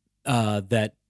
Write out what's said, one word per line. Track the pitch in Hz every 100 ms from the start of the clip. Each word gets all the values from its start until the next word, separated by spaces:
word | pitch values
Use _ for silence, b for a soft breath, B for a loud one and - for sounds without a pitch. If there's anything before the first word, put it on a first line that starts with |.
| _ _ -
uh, | 123 107 104 98
that | 117 107 _ _